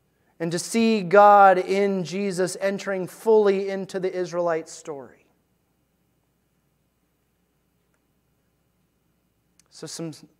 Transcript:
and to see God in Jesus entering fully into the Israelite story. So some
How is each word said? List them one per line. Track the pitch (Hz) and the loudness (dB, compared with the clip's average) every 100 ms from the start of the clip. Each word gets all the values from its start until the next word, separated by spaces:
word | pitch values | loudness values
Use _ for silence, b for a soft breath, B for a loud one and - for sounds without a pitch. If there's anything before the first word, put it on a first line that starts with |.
| _ _ _ _ | _ _ _ _
and | 165 | -8
to | 170 | -6
see | - 226 226 220 | -6 -2 0 0
God | 180 196 208 202 196 180 | 4 6 8 8 8 6
in | 180 190 202 190 | 0 -2 0 -2
Jesus | 160 185 202 180 180 180 | -6 -6 -6 -4 -6 -4
entering | 196 196 196 190 180 | -6 -6 -8 -8 -8
fully | - 226 220 202 196 196 | -6 2 2 4 0 -4
into | 196 185 - | -8 -8 -8
the | 185 | -8
Israelite | 180 175 170 175 165 160 | -6 -8 -4 -4 -4 -6
story. | - - 143 117 - _ _ _ _ _ _ _ _ _ _ _ _ _ _ _ _ _ _ _ _ _ _ _ _ _ _ _ _ _ _ _ _ _ _ _ _ _ _ _ _ _ _ _ _ _ | -16 -16 -16 -16 -20 _ _ _ _ _ _ _ _ _ _ _ _ _ _ _ _ _ _ _ _ _ _ _ _ _ _ _ _ _ _ _ _ _ _ _ _ _ _ _ _ _ _ _ _ _
So | - 156 | -20 -16
some | - 165 143 - _ | -12 -12 -14 -20 _